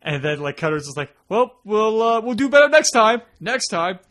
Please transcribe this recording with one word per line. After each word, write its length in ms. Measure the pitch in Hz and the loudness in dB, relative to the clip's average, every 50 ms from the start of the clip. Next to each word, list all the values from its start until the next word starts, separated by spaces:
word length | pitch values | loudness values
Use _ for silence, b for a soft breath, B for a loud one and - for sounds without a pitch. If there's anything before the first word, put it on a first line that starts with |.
| _ | _
And 200 | 160 151 143 135 | -8 -8 -6 -4
then, 180 | 151 151 147 | -4 -6 -4
like, 160 | 147 143 143 - | -6 -8 -10 -6
Cutter's 260 | - 160 156 151 143 | -4 -4 -4 -4 -6
just 120 | 143 139 143 | -8 -10 -10
like, 180 | 147 - _ _ _ _ | -10 -10 _ _ _ _
Well, 300 | - 208 247 240 - _ _ | -2 -2 -2 -2 -4 _ _
we'll, 380 | 196 208 214 214 220 220 220 | -4 -2 0 0 0 0 0
uh, 200 | 226 226 233 226 | 0 0 0 0
we'll 140 | 220 233 254 | -2 -4 -4
do 140 | 208 262 277 | -2 -2 2
better 180 | 233 285 294 294 | 6 6 6 6
next 220 | 285 311 302 - | 6 4 4 4
time. 300 | - 262 226 214 226 240 233 _ _ _ | 2 4 4 4 2 0 -2 _ _ _
Next 300 | - 170 233 262 - - | -8 -6 -4 -4 -4 -4
time. 300 | - 175 165 175 190 180 _ _ | -4 -2 -2 -2 -4 -8 _ _